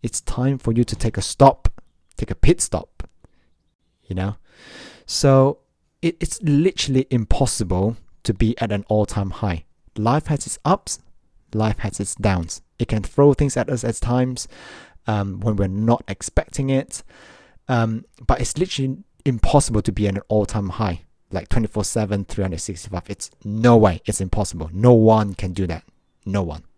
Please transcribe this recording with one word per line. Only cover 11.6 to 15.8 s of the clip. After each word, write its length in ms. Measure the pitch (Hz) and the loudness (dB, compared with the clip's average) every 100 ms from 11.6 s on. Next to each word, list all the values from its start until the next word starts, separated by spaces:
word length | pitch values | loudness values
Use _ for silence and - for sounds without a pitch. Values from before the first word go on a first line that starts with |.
| 110 107 | -2 -2
has 200 | 107 - | -6 -6
its 160 | 101 | -8
downs. 460 | - 104 92 85 - _ _ | -2 0 0 -4 -10 _ _
It 100 | 113 | -4
can 140 | 110 | -4
throw 300 | 98 - 143 | -4 4 4
things 240 | 135 143 - | 4 0 -2
at 140 | - | -4
us 140 | 123 | -4
at 100 | 117 | -4
times, 540 | 117 120 123 127 123 - - - - - - - | -4 -2 0 0 -4 -12 -16 -20 -20 -20 -14 -4
um, 340 | 107 98 95 | -2 -2 -4
when 160 | 107 104 | -4 0
we're 100 | 98 | -2
not 380 | 98 | 0